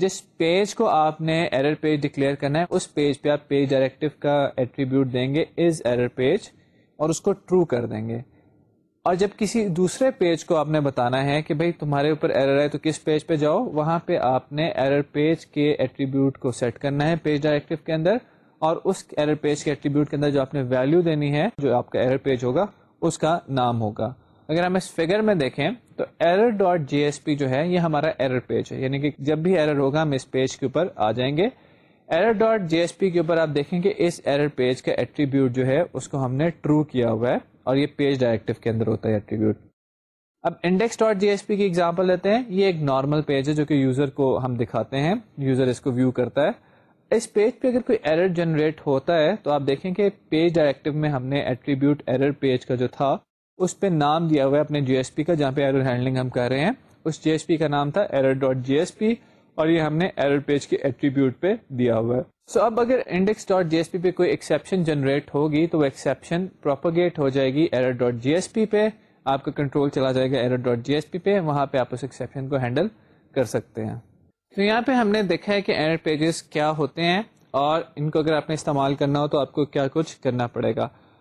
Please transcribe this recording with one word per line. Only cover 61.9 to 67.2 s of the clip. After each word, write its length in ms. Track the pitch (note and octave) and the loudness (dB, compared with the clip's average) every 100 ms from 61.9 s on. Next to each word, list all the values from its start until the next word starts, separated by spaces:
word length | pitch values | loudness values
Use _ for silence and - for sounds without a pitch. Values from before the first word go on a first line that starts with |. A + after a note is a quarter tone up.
| A2+ | 2
ہوا 180 | A#2 B2+ | 0 -2
ہے۔ 60 | |
So 420 | - _ - G#3 | -4 _ -4 0
اب 160 | A3+ A3+ | 0 2
اگر 200 | A#3+ B3+ - | 0 0 0
انڈیکس 420 | F3+ G3 G#3+ - | 0 0 -2 0
ڈاٹ 180 | F#3+ E3+ | 0 2
جی 100 | E3 | 0
ایس 140 | D#3+ | -2
پی 80 | F#3 | -2
پہ 120 | F3+ | -2
کوئی 200 | F3 F3+ | 0 0
ایکسیپشن 540 | C#3+ - D3+ - F#3+ | 0 -2 -4 0 -2
جنریٹ 500 | D#3+ D3 C3+ C#3+ - | 0 0 0 0 -2
ہوگی 320 | C#3+ D#3 D3 E3 | -2 0 2 0
تو 120 | D#3+ | 2
وہ 60 | |
ایکسیپشن 600 | C#3 - D3 C3 - E3+ F#3 - | 0 0 -4 -4 -4 -6 -6 -6
پروپیگیٹ 560 | D3+ C3+ F3 E3 F3 | -4 -2 0 0 0
ہو 100 | E3 | 0